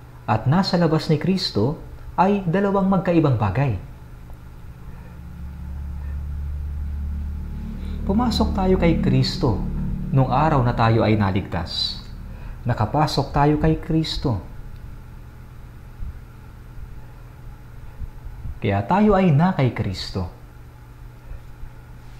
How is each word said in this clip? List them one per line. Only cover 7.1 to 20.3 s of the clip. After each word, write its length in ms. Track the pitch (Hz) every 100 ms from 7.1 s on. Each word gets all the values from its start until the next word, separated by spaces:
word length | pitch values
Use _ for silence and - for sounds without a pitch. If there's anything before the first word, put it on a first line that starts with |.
| - - - - - - - - -
Pumasok 480 | - 202 247 - 208
tayo 240 | 196 185 185
kay 240 | 170 156
Kristo 640 | 135 131 127 - 135 - - - - - -
nung 160 | 135 127
araw 320 | 127 156 147
na 160 | 120 120
tayo 240 | 113 113
ay 160 | 104 107
naligtas. 880 | 101 95 - 85 82 - - - - - - - - - 120
Nakapasok 640 | 113 107 143 151 - -
tayo 240 | 151 147 151
kay 220 | 160 156
Kristo. 640 | - 160 156 - 147 110 - - - - - - - - - - - - - - - - - - - - - - - - - - - - - - - - - - - - - - - - - -
Kaya 240 | - 98
tayo 320 | 104 185 214 190
ay 160 | 185
na 240 | 139 180 185
kay 160 | 131
Kristo. 560 | - 101 92 - 98 87